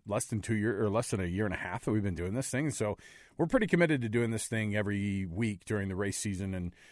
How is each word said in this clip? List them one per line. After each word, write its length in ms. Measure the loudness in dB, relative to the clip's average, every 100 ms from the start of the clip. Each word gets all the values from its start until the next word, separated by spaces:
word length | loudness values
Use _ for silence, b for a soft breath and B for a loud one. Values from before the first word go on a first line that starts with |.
| -4
less 180 | -4
than 160 | -2 -4
two 140 | 0 0
year, 260 | 2 2
or 60 | 2
less 200 | 2 0
than 100 | -2
a 60 | 0
year 180 | 0
and 100 | 0
a 40 | -2
half 260 | -4 -4
that 80 | 0
we've 100 | 0
been 120 | 0 -2
doing 160 | -2
this 140 | -4 -2
thing. 140 | -2 -2
And 80 |
so 220 | -2 -4 -4 b b b -4
we're 100 | 2
pretty 200 | 2 4
committed 320 | 6 6 4
to 60 | 2
doing 220 | 2 2
this 160 | 0 -2
thing 280 | -2 0
every 520 | 0 0 0 0 0 -2
week 380 | -2 -2 -2
during 240 | -2 -2 0
the 60 |
race 240 | 0 -2 -2
season 360 | -2 -2 -2
and, 200 | -2 -4 b b